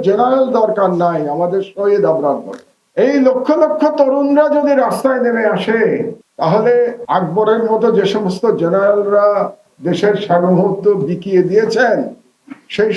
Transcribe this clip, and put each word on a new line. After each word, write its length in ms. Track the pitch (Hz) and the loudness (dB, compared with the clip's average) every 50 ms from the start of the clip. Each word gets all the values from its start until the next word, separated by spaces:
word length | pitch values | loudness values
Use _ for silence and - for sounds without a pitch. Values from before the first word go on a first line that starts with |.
| 156 | 0
জেনারেল 400 | 196 202 226 247 254 262 269 262 226 220 226 | 0 0 2 2 2 2 0 0 0 0 0
দরকার 300 | 214 208 - 202 196 185 180 170 175 | 0 0 0 0 0 0 0 0 0
নাই, 160 | 170 165 151 151 147 147 | 0 0 -2 -4 -4 -4
আমাদের 260 | 165 175 175 190 196 190 - | -4 -2 -2 -2 -4 -6 -6
শহীদ 300 | - 196 202 202 202 202 165 160 | -6 -4 -2 0 0 2 2 0
আবরার 260 | 160 143 147 139 127 120 - | 0 0 0 -2 -2 -4 -6
দরকার। 220 | 98 - - - _ _ _ _ _ - 175 226 | -12 -16 -18 -20 _ _ _ _ _ -2 0 0
এই 100 | 269 285 269 254 262 | 2 2 2 2 2
লক্ষ 200 | 254 254 - 294 302 302 | 0 0 0 0 0 2
লক্ষ 200 | 311 - 302 - 285 302 294 294 | 2 0 0 0 0 0 2 2
তরুণরা 460 | 277 262 269 285 277 277 285 294 302 294 294 | 2 2 2 0 0 2 2 2 2 2 2
যদি 160 | 294 285 285 277 | 2 2 2 2
রাস্তায় 460 | 262 233 226 - - - 262 262 240 240 | 2 0 0 0 -2 0 0 0 0 0
নেমে 200 | 233 226 226 214 208 185 | 0 0 0 0 0 -2
আসে, 260 | - - 220 226 226 196 - - - - - - - _ _ _ - | -2 -2 -2 0 0 0 0 0 -2 -4 -6 -10 -14 _ _ _ -4
তাহলে 320 | 160 160 196 220 226 240 240 240 240 233 - - - - 156 | -2 0 0 2 2 2 2 2 0 -2 -4 -6 -6 -2 -2
আকবরের 460 | 185 180 156 170 214 214 214 226 233 220 220 | -2 -2 -2 -2 0 0 2 0 0 0 0
মতো 160 | 220 185 233 233 185 196 | 0 0 0 2 2 2
যে 60 | 190 196 208 | 0 0 0
সমস্ত 300 | 202 202 180 180 - 233 220 - - | -2 -2 -4 -4 -2 -2 -2 0 0
জেনারেলরা 640 | 170 170 185 196 202 202 208 202 196 202 208 202 208 208 202 196 - - - - _ _ _ - 131 175 | 0 0 0 2 2 2 2 2 0 0 2 2 2 2 2 0 -2 -4 -8 -14 _ _ _ -8 -4 -4
দেশের 260 | - - 208 208 202 - - | -2 0 0 0 0 0 0
সার্বভৌমত্ব 600 | - 175 175 180 185 180 185 202 196 190 - - 208 196 165 139 170 | 0 0 2 2 2 2 2 2 0 -2 -2 0 0 0 0 -2 -4
বিকিয়ে 340 | 175 - - 196 185 180 165 160 | -6 -6 -4 -2 0 0 2 2
দিয়েছেন, 460 | 196 220 220 - - 233 254 226 196 143 120 - - - _ _ _ _ _ - - - _ - - | 2 0 0 0 0 0 0 0 0 -2 -4 -6 -10 -16 _ _ _ _ _ -20 -20 -20 _ -8 -4
সেই 180 | 202 214 220 - | -2 -2 0 0